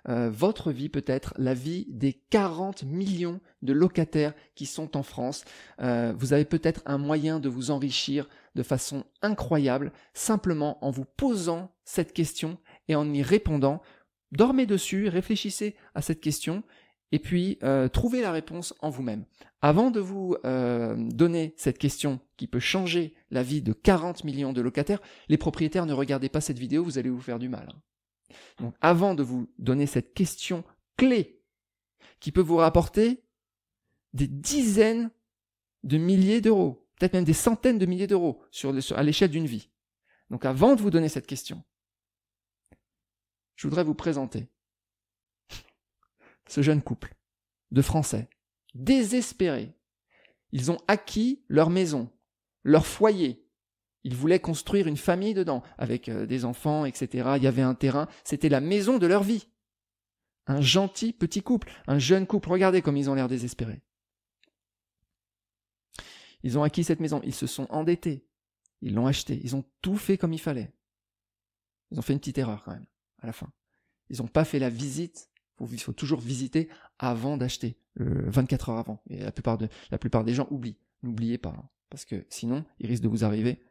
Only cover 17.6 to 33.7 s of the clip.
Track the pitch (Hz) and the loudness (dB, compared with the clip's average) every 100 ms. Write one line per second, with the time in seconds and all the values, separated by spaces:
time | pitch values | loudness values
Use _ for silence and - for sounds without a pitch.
17.6 | 131 135 127 - 240 254 214 160 160 165 | 0 2 2 2 0 0 -2 -2 -6 -10
18.6 | 170 - 151 131 123 107 - _ - - | -10 -8 -8 -6 -6 -6 -10 _ -20 0
19.6 | 147 160 254 226 185 196 185 - 131 131 | 4 6 4 2 -4 -6 -4 -2 -2 0
20.6 | 123 120 113 113 113 117 170 170 156 - | 0 0 -2 -4 -4 2 2 2 -4 -4
21.6 | 147 127 143 - 147 131 _ - 127 123 | -4 -2 -2 -2 -4 -4 _ -14 -6 -4
22.6 | - 185 180 170 160 - - 127 127 147 | -2 -2 0 -2 -2 -8 -8 -4 -2 -2
23.6 | 107 110 - 220 175 170 151 135 135 123 | -2 2 4 4 2 -6 -6 -4 -2 -2
24.6 | 123 143 143 202 - - - 151 165 - | -2 -2 -2 -2 -4 -14 0 0 2 -2
25.6 | 156 185 165 135 143 135 131 151 143 123 | -2 0 -2 0 0 0 -2 -2 -4 -4
26.6 | 123 147 175 135 123 123 127 117 127 120 | -2 0 0 -2 -2 -4 -6 -6 -6 -8
27.6 | - - _ _ _ _ _ - - - | -12 -20 _ _ _ _ _ -20 -20 -10
28.6 | 117 - 160 170 196 165 127 127 117 - | -10 0 4 4 4 2 0 -2 -6 -6
29.6 | 120 131 143 127 - - 190 - - 175 | 0 2 2 0 -4 -2 -2 -2 -6 -8
30.6 | - _ _ - 262 240 156 _ _ _ | -8 _ _ 2 4 4 0 _ _ _
31.6 | _ _ _ _ - _ - 180 165 170 | _ _ _ _ -20 _ -2 2 4 6
32.6 | 160 175 165 - 226 254 _ _ _ _ | 6 6 4 4 2 2 _ _ _ _
33.6 | _ | _